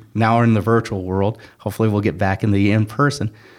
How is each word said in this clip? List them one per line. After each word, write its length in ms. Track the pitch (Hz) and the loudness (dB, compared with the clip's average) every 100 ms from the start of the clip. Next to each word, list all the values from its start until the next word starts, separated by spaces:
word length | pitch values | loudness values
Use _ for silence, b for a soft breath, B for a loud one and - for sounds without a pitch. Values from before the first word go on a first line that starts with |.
| - | -10
now 220 | 107 110 117 | -2 0 2
are 80 | |
in 100 | 120 | 2
the 60 | 110 | 2
virtual 440 | 101 117 113 101 | 2 0 0 -6
world. 340 | 92 95 98 113 B B | -4 -2 -2 -4 B B
Hopefully 300 | 107 104 113 | -8 -2 0
we'll 120 | 104 | 2
get 160 | 104 78 | 0 -2
back 240 | 98 95 | -2 -2
in 80 | 110 | 0
the 200 | 101 101 | 2 2
in-person. 580 | 107 107 - 143 139 110 B B | 2 0 0 -2 -2 -8 B B